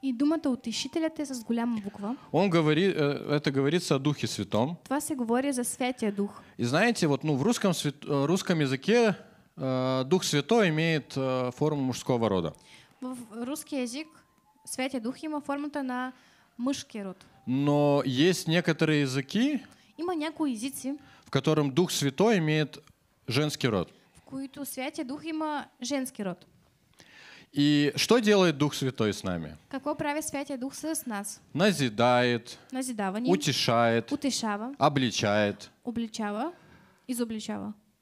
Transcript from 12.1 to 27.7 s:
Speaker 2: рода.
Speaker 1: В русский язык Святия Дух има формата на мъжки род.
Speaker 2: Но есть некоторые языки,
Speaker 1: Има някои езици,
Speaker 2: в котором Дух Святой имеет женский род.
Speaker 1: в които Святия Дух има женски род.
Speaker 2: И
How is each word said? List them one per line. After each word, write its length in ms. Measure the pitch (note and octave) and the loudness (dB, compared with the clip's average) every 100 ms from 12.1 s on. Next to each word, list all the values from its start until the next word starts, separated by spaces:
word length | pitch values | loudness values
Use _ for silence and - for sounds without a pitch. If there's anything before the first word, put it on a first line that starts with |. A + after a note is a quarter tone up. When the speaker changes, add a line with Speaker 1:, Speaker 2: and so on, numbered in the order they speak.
| B2+ A2+ | 2 4
Speaker 2:
рода. 260 | F#2+ E2 - - - - _ | 2 0 -6 -20 -20 -20 _
Speaker 1:
В 460 | B3+ B3+ A#3 G#3+ A#3+ | -12 -10 -12 -10 -8
русский 380 | D4+ - C#4+ | -8 -6 -6
язык 240 | B3 B3 D#4 - _ _ _ _ - | -4 -6 -12 -18 _ _ _ _ -14
Святия 340 | - C4 C4 | -6 -4 -2
Дух 220 | A3 C4 | -6 -6
има 180 | D#4 D4+ | -6 -8
формата 440 | C#4+ C#4 D4 D4 | -4 -6 -4 -6
на 300 | C4 B3 B3+ B3+ _ _ _ - | -6 -4 -6 -10 _ _ _ -4
мъжки 400 | B3 C#4 - - | -2 -2 -6 -10
род. 200 | G3 - - - - | -10 -12 -20 -16 -4
Speaker 2:
Но 560 | C3 C#3+ D3 D3 C#3+ | 0 4 4 4 4
есть 440 | C#3 B2+ E3+ F3+ - | 2 2 2 2 2
некоторые 540 | E3 E3+ D#3 D#3+ D3+ | 2 2 2 2 2
языки, 640 | C#3+ C3 C3+ G3+ C4 C#4+ - - _ - | 2 -2 -2 0 0 -2 -6 -20 _ -8
Speaker 1:
Има 160 | E4+ F4 | -4 -4
някои 380 | D4+ D#4 D#4 | -4 -2 -4
езици, 440 | A3+ B3+ C4 B3+ C#4+ - - - | -2 -8 -8 -8 -8 -12 -20 -4
Speaker 2:
в 20 | |
котором 400 | - C#3+ D#3 C#3+ | 0 2 2 2
Дух 220 | B2+ F3+ | 2 0
Святой 480 | - C#3 C3 G#3 G#3 | 0 -2 2 4 4
имеет 400 | D#3 D#3 D3+ - _ _ _ _ - | 4 2 0 -6 _ _ _ _ -4
женский 400 | A2+ D3+ - C3 | 0 0 0 2
род. 260 | G#2 E2 - _ _ | 2 0 -8 _ _
Speaker 1:
в 60 | |
които 440 | - C4+ C4+ D4 C#4 | -14 -12 -10 -12 -12
Святия 400 | - C4 D#4 C4 | -8 -8 -6 -8
Дух 180 | D4 D#4 | -8 -8
има 420 | D#4 D#4 D4 - _ | -6 -4 -6 -8 _
женски 440 | A#3+ C#4 B3+ - | -6 -4 -4 -6
род. 240 | G3 E3+ - _ _ _ _ _ - - - - - | -8 -8 -14 _ _ _ _ _ -20 -20 -20 -20 -10
Speaker 2:
И 380 | C#3+ D3 | 0 4